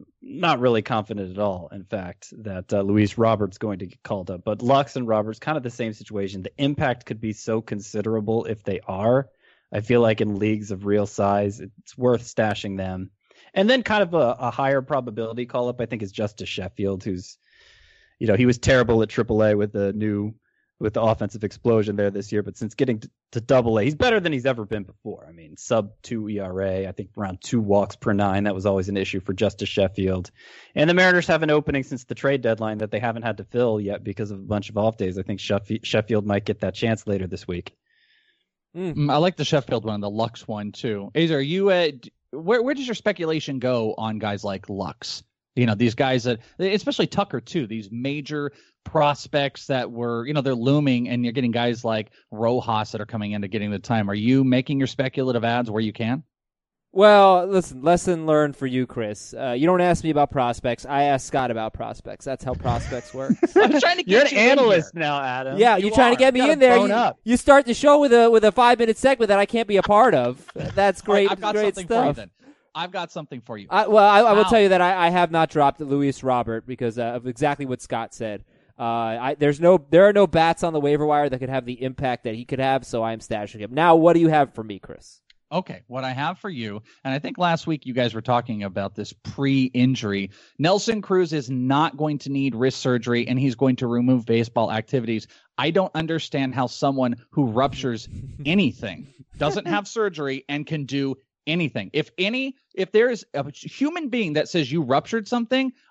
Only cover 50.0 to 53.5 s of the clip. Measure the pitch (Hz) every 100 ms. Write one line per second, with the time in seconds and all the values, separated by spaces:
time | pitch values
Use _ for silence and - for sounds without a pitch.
50 | 120 117 123 147 131 123 127 147 143 120
51 | 123 123 120 117 123 117 120 117 117 110
52 | 104 _ _ 107 117 123 117 110 110 107
53 | 110 110 104 104 98